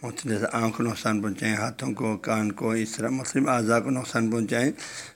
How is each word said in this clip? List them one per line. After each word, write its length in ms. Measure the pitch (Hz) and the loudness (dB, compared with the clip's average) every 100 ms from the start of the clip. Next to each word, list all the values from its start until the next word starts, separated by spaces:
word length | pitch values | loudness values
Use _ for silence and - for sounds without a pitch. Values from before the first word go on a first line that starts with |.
مختلف، 280 | 120 113 - | -10 -6 -2
جیسے 140 | 107 107 | 0 0
آنکھ 260 | 117 113 110 | 0 0 0
کو 60 | |
نقصان 380 | 117 107 117 107 | -2 0 0 2
پہنچائیں، 340 | 104 92 113 107 | 0 0 0 0
ہاتھوں 380 | 113 120 131 | -2 -2 -4
کو، 240 | 104 117 104 | -2 -2 -2
کان 340 | - 110 107 | 0 2 0
کو، 200 | 101 113 | 0 0
اس 200 | 113 110 | 0 -2
طرح 180 | - 117 | -2 -2
مختلف 400 | 131 127 139 139 | -2 -2 0 2
اعضاء 300 | 123 110 117 | 4 4 4
کو 100 | 131 | 2
نقصان 420 | 131 120 120 113 | -2 0 0 2
پہنچائیں 400 | 117 107 117 135 - - - - | 2 2 2 2 0 -8 -12 -14